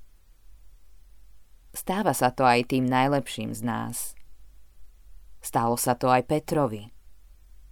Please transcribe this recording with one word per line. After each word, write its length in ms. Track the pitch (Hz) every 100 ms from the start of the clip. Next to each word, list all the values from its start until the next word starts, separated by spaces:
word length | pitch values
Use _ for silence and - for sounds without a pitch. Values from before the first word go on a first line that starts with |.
| - - - - - - - - - - - - - - - - -
Stáva 400 | - - 190 190
sa 160 | 131 127
to 160 | -
aj 240 | 127 120 123
tým 160 | 131
najlepším 720 | 127 127 135 143 135 - 110 110
z 80 |
nás. 480 | 117 113 113 120 - - - - - - - - - - - - - -
Stalo 400 | - 127 117 120
sa 160 | - 123
to 160 | 131
aj 160 | 127 123
Petrovi. 640 | 151 - 156 135 107 101 - - - - - - - -